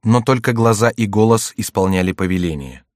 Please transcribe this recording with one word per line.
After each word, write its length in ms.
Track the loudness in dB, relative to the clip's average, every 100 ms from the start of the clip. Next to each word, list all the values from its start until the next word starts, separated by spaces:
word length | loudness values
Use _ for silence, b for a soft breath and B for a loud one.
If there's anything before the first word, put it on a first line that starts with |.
| 2
но 140 | 0
только 320 | 2 0 0
глаза 360 | 2 2 2 0
и 180 | 0 -2
голос 460 | 2 2 2 0 -10
исполняли 560 | -6 -2 0 0 -2
повеление. 720 | -2 -2 -2 -2 -6 -12 -18 _